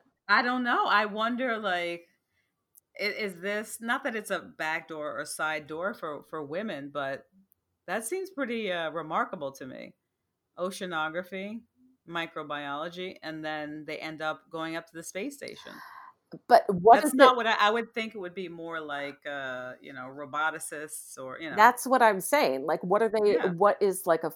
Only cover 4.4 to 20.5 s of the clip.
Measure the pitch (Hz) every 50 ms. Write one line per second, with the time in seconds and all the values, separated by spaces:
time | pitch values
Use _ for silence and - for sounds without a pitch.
4.4 | 147 - - - 160 156 160 165 165 - 165 151 151 151 - 120 151 147 - -
5.4 | 160 156 156 151 147 135 156 160 175 202 233 - - 160 147 135 - _ - 156
6.4 | 151 135 147 180 220 220 175 143 139 143 143 147 139 135 135 131 - _ _ _
7.4 | _ _ _ _ _ _ _ _ _ - 180 220 226 - 359 381 381 370 - -
8.4 | 277 220 240 233 220 190 180 175 165 156 147 170 160 156 160 196 247 247 - 175
9.4 | 147 135 131 - 143 131 127 57 - - - _ _ _ _ _ _ _ _ _
10.4 | _ _ _ - 175 185 190 - 202 185 175 160 156 156 156 170 185 - - 190
11.4 | 190 202 220 233 233 _ _ _ _ _ _ _ _ - 170 170 165 165 - 160
12.4 | 151 147 147 147 143 143 143 147 160 175 170 180 185 185 - - - 160 160 156
13.4 | 156 156 156 151 151 147 151 156 151 156 156 - - 156 160 147 156 156 156 151
14.4 | - _ - 165 160 160 160 165 165 - - 165 170 - - 185 208 285 277 -
15.4 | - 60 57 - - - - - - - - - - - - _ _ _ - -
16.4 | - - 240 - - - 202 175 175 214 233 - 302 302 262 262 285 240 254 240
17.4 | 226 226 220 - 208 208 220 233 226 226 - 240 220 220 214 220 185 175 175 190
18.4 | 185 170 170 170 165 165 165 160 156 151 143 143 143 143 139 143 - 147 143 143
19.4 | 135 131 127 127 127 127 123 - - 147 139 131 127 131 135 143 147 135 135 147
20.4 | 156 160